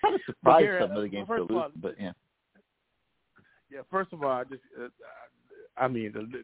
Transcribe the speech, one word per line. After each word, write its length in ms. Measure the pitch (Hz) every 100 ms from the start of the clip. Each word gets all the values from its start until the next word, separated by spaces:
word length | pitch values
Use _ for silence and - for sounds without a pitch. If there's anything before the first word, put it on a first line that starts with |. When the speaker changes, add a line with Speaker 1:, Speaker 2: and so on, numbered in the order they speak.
Speaker 1:
kind 140 | 427 -
of 60 | -
Speaker 2:
But 80 |
Speaker 1:
surprised 300 | - - 156
Speaker 2:
Garrett, 200 | - 180
Speaker 1:
some 140 | 101 101
of 60 |
the 40 | 104
Speaker 2:
uh, 40 |
Speaker 1:
games 160 | 101 101
Speaker 2:
first 200 | 226 -
Speaker 1:
they 80 | 170
Speaker 2:
of 60 |
all, 60 | 151
Speaker 1:
lose, 60 | 82
but 140 | 87 -
yeah. 120 | 95 - _ _ _ _ _ _ _ _ _ _ _ _ _ _ _
Speaker 2:
Yeah, 100 | 139 -
first 220 | 190 185
of 100 | 170
all, 80 | 143
I 120 | 127 131
just, 160 | 131 _ 127
uh, 80 | 123 _ - - - _ _ - - -
I, 80 | 127
I 20 |
mean, 240 | 120 107
the, 80 | 110 110 123